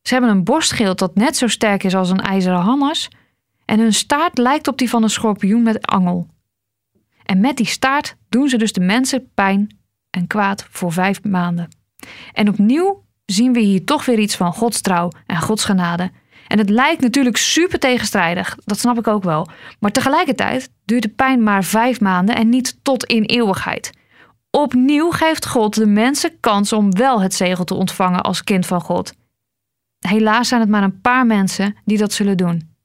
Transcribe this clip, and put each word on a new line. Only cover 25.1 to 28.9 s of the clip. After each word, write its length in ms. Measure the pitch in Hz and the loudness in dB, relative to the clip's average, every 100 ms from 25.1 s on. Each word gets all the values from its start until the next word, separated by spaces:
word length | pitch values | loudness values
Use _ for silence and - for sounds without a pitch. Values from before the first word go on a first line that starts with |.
geeft 360 | - 320 311 - | 0 0 0 -2
God 280 | 254 214 214 | 0 0 0
de 100 | 214 | 2
mensen 540 | 208 240 285 330 - | 2 2 0 -4 -4
kans 340 | 233 202 202 | -2 0 0
om 220 | 214 202 185 | 0 0 2
wel 260 | 269 240 | 2 2
het 120 | 190 | 0
zegel 300 | - 180 180 | -2 -2 -2
te 100 | 175 | -4
ontvangen 480 | 185 185 - 185 180 | -4 -4 -2 0 0
als 220 | - 180 | -2 -4
kind 220 | - 196 180 | -2 -2 0
van 160 | 180 | -4
God. 320 | - | -2